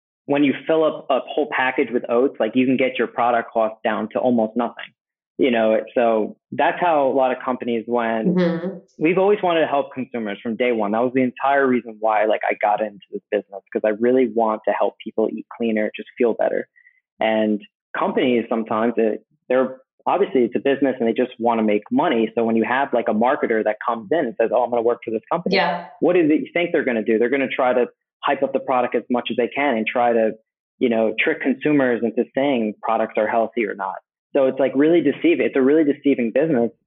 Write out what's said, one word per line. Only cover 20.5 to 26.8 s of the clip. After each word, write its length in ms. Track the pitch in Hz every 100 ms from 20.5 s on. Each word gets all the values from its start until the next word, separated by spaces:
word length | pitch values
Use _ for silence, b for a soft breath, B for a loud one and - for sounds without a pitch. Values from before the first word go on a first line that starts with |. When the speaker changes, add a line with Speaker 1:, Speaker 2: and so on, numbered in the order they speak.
Speaker 1:
a 40 | 113
business 360 | 139 135 135 123
and 80 | 113
they 60 |
just 260 | 113 123 -
wanna 240 | 117 113
make 200 | 107 104 -
money. 400 | 127 170 117 110
So 80 | 117
when 120 | 113
you 80 | 113
have, 280 | 110 127 139
like, 140 | 120 117
a 60 |
marketer 500 | 107 123 147 113 110
that 140 | 104 -
comes 240 | - 117 98
in 80 | 165
and 160 | 120 101
says, 120 | 110
"Oh, 100 | 113
I'm 60 | 117
gonna 120 | 120
work 220 | 117 117
for 80 | -
this 120 | 110 -
company," 240 | 170 180
Speaker 2:
Yeah. 320 | 190 175 175 - -
Speaker 1:
what 140 | 160
do 80 | 180
you 260 | 151 156 -
think 180 | 170 170
they're 120 | 160